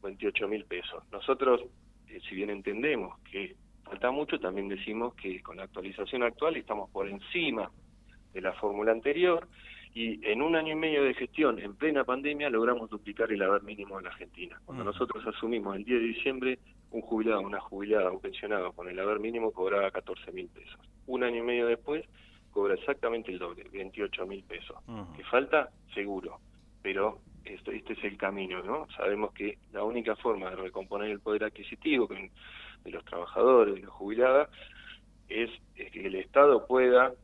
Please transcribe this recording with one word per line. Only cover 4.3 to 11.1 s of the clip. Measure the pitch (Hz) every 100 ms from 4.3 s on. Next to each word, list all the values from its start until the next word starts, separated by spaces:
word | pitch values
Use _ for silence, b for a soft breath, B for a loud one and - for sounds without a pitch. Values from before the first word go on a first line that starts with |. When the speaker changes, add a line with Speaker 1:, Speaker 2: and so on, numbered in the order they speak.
| 165
Speaker 1:
también | 92 95 98
decimos | 98 101 110 120
que | - 98 92
con | - 85
la |
actualización | 95 - 95 95 98 131
actual | 120 113 151 156
estamos | - 107 95
por | - 98
encima | 98 - - 160 117 92 - - - - b -
de | 95
la | 92
fórmula | 90 104 101 107
anterior | 113 135 147 180 170 - B B B B
y | 117 117 104 110
en | 107
un | 151 165
año | 156
y | 156
medio | 160 151
de | 139